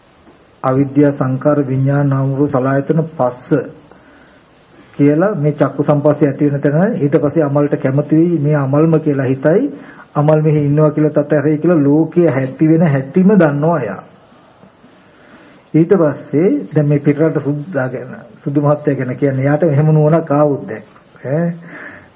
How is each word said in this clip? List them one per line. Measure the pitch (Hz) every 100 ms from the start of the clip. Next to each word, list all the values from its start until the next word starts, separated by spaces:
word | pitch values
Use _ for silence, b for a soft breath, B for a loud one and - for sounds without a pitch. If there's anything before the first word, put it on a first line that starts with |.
| _ _ _ - _ _
අවිද්‍යා | 131 131 139 147 143
සංකාර | 139 131 131 147 147
විඥාන | 131 131 135 143 143
නාම | 135 135
රූප | 135 143
සලආයතන | 131 131 139 139 160 156
පස්ස | - 127 - - 143 - - - b b b b b b _ _ - -
කියලා | - 143 151 196
මේ | 190 147
චක්කු | 143 139 -
සම්පස්සේ | 143 147 147 147 147
ඇති | - 147
වෙන | 139
තැන | 147 151 202 247
ඊට | 143 151
පස්සේ | 147 156
අමල්ට | 143 143 147 147
කැමති | 131 135 143 156
වෙයි | 175 165
මේ | 143 151
අමල්ම | 135 143 160 160
කියලා | 156 139 131
හිතයි | 131 147 185 285 B B B B
අමල් | - 147 156
මෙහි | 156 151
ඉන්නවා | 143 147 151
කියලා | 151 151
තත් | 147 143
ඇරෙයි | 156 143 151
කියලා | 160 170
ලෝකයේ | 139 147 160 175 165
ඇති | 135 131 - 156
වෙන | 160 170
හැටිම | 139 131 185 190
දන්නවා | 214 160 143 156 165
එයා. | 107 92 - - _ _ _ _ 190 _ - B B B B B B B B
ඊට | 156 165
පස්සේ | 190 156 131 - 143 185 285 208
දැන් | 156 147
මේ | 143
පිටරට | 147 143 160 156
සුද්දා | 135 147 143 139 127
ගැන | 127 127 - - -
සුදු | - 143
මහත්තයා | 147 147 143 135
ගැන | 127 127
කියන්නේ | 143 131
එයාට | 139 147
එහෙම | 170 139 156
නුවණක් | 156 151 160 160
ආවොත් | 143 147 135
දැන් | 101 107 - - _ -
ඈ | 123 151 170 170 B B B B B